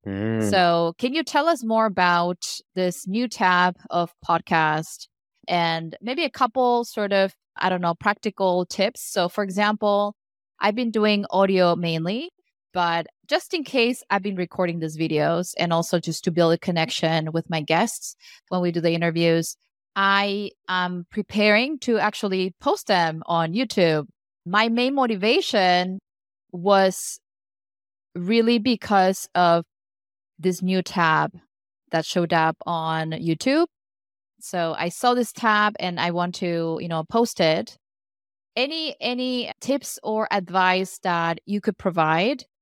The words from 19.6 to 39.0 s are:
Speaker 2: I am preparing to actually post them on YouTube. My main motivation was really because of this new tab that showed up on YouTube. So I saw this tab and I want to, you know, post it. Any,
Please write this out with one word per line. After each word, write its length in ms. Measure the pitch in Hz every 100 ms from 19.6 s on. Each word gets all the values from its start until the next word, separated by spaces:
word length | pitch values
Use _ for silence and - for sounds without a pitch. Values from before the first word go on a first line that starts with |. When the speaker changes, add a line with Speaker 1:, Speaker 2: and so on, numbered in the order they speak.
| _ _ _ 196
Speaker 2:
I 540 | 196 196 202 202 202 - -
am 380 | 185 180 180 175
preparing 680 | - 196 208 214 208 262 294
to 180 | - 220
actually 560 | 202 - 202 190 185 -
post 260 | 285 403 -
them 360 | 190 165 160
on 300 | - 170 165
YouTube. 540 | 190 254 - 170 156 143 _ _ _
My 240 | 170 202 233
main 260 | 233 247
motivation 1040 | 277 247 208 214 302 - 226 185 180 185 190 - _ _ _ _
was 680 | 175 185 196 190 185 - - _ _ _ _ _ _ _ _ _
really 440 | 175 175 226 226 240
because 720 | 233 220 - 202 185 190 - 175
of 280 | 175 170 - _ _ _ _ _ _ -
this 220 | 180 180
new 200 | 185 185
tab 500 | 175 185 165 156 151 175 _ _ _ _ _
that 120 | 165
showed 280 | 160 185 170
up 240 | 170 160 160 -
on 460 | 170 160 160 160
YouTube. 540 | 156 165 160 262 294 349 _ _ _ _ _ _ _
So 340 | - 185 165 -
I 120 | 175
saw 260 | - 247
this 180 | 247 233
tab 420 | - 233 208 208 214
and 220 | 185 175
I 100 | 175
want 240 | 175 175 180
to, 420 | 180 170 165 165
you 80 | 170
know, 160 | 165 160
post 320 | 226 240 -
it. 360 | 165 165 226 - _ _ _ _ _ _ _ -
Any, 400 | 269 320 311 -